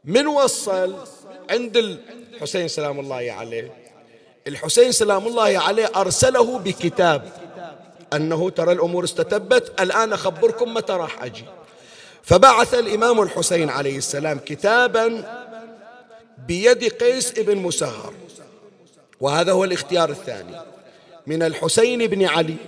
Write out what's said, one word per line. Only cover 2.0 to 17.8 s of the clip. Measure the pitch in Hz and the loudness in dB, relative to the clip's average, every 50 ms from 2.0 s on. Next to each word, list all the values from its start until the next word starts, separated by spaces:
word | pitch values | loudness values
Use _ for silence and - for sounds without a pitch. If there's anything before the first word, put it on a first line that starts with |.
| - - - - - - - 233 151 143 - 185 170 | -16 -20 -20 -20 -20 -20 -14 -12 -10 -6 -4 -4 -4
سلام | 160 - 156 147 147 139 143 | -4 -4 -4 -4 -4 -6 -8
الله | 139 139 131 123 123 120 | -8 -8 -8 -6 -6 -8
عليه، | 107 95 113 117 117 117 110 - - - - - _ - - _ - _ _ _ _ _ _ | -8 -10 -12 -10 -10 -10 -10 -10 -18 -20 -20 -20 _ -20 -20 _ -20 _ _ _ _ _ _
الحسين | 139 143 - - 156 - 240 247 254 | -12 -10 -8 -6 0 4 4 4 4
سلام | - - 220 208 202 190 202 | 4 0 2 2 0 0 -2
الله | 233 240 240 220 208 196 180 | -2 0 2 2 2 2 2
عليه | 151 175 208 226 220 202 - | 0 0 0 0 0 0 0
أرسله | 190 190 185 - - 240 262 254 247 233 233 254 247 | 0 0 0 2 2 2 4 4 4 2 2 0 -6
بكتاب | 175 196 - - - 170 - - 180 170 151 139 107 - - - - - - - - 160 143 - - - - - - _ 151 | -6 -6 -6 -2 -4 -2 2 2 4 4 4 0 -2 -10 -18 -20 -20 -18 -16 -16 -16 -16 -18 -20 -20 -20 -20 -20 -10 _ -4
أنه: | 147 156 160 165 156 175 185 | -4 -2 -2 0 -2 -2 -2
"ترى | - - 160 170 | -2 0 2 2
الأمور | 180 180 165 170 175 180 175 | 2 2 0 0 0 -2 -4
استتبت، | 165 - - 165 - 214 208 190 190 254 247 240 - - - | -4 -4 -4 -2 -2 -2 -4 2 2 2 2 2 0 -2 -2
الآن | 190 185 - 214 226 220 208 | -2 0 2 0 0 0 -2
أخبركم | - 165 190 170 160 226 226 226 - 240 226 226 | -2 -2 -4 0 2 0 0 2 0 -4 -2 -2
متى | 226 220 - 196 | -6 -4 -2 -4
راح | 180 165 147 - - - | -4 -4 -6 -8 -10 -12
أجي". | 127 - - 113 - - - - - - - - - - - - - - - _ | -12 -12 -14 -20 -20 -20 -20 -20 -20 -20 -20 -20 -20 -20 -20 -20 -20 -20 -20 _
فبعث | - 170 185 254 269 240 220 233 - - | 4 6 8 10 8 8 6 2 2 2
الإمام | 240 233 - 214 214 226 240 240 220 | 0 0 0 0 2 2 4 4 4
الحسين | 202 170 - 180 165 - 180 170 160 147 | 2 0 0 -2 -2 0 0 0 0 0
عليه | 123 139 143 139 139 | -2 -2 -4 -4 -4
السلام | 135 127 - - 143 151 156 147 139 | -4 -6 -6 -6 -4 -4 -4 -4 -6
كتابا | - - 151 - - 202 226 240 247 240 - 226 226 233 226 220 180 214 233 247 247 240 226 226 226 226 226 - - 226 247 - - _ - - - _ _ - 127 | -6 -10 -10 -2 0 2 4 4 2 2 2 0 0 0 -2 -4 -10 -12 -14 -16 -16 -18 -18 -20 -20 -20 -20 -20 -20 -20 -20 -20 -20 _ -20 -20 -20 _ _ -16 -8
بيد | 123 170 180 208 240 247 - 247 | -6 -4 2 4 4 4 4 2
قيس | 214 - - 233 240 254 262 247 - - 226 | -4 -2 2 2 2 2 2 -4 -4 -4 -2
ابن | 214 208 208 | 0 0 0
مسهر، | 196 185 175 - - | 0 -2 -4 -2 -2